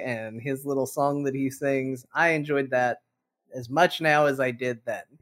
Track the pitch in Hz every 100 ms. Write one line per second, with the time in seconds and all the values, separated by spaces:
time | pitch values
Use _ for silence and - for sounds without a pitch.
0 | 107 113 110 113 127 135 143 139 127 -
1 | 143 143 143 135 135 131 143 135 131 131
2 | - 143 165 160 147 143 135 131 123 117
3 | _ _ _ _ _ 127 117 143 175 -
4 | 160 151 147 135 127 120 127 117 - 104
5 | - -